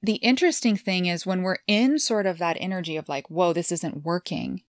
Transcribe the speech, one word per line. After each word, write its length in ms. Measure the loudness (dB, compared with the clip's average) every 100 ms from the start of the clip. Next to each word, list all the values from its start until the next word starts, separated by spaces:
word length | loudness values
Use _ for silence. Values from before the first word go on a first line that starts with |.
the 140 | -2 0
interesting 600 | 2 4 2 2 2 0
thing 300 | 0 0 0
is 180 | -2
when 180 | -2 -2
we're 160 | 0 -2 0
in 320 | 4 4 2
sort 280 | 2 0 0
of 120 | 0
that 200 | -2 -2
energy 360 | -4 -6 -4 -6
of, 120 | -6
like, 220 | -8 -6
"Whoa, 240 | 0 2
this 180 | 2 0
isn't 320 | -2 -4 -6
working" 580 | -4 -4 -4 -6 -6 -8 _